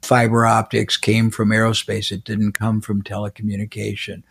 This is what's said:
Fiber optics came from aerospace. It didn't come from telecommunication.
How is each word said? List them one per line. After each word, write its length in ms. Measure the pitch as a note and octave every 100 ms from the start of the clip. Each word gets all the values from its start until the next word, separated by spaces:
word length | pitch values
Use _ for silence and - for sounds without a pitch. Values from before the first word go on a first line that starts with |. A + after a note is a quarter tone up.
Fiber 440 | - B2 A#2 A#2 A2+
optics 520 | A2+ A2 A2+ G#2+ -
came 320 | - A2 A2+
from 200 | - G#2+
aerospace. 600 | A2 A2+ A2 - G#2 G#2
It 120 | G2
didn't 300 | A2+ G#2+ G#2
come 280 | - A2+ A2
from 220 | G#2 G2+
telecommunication. 1200 | G2 G2+ G#2 - G#2 G2+ G#2+ G#2+ G#2 G2+ - F#2+ -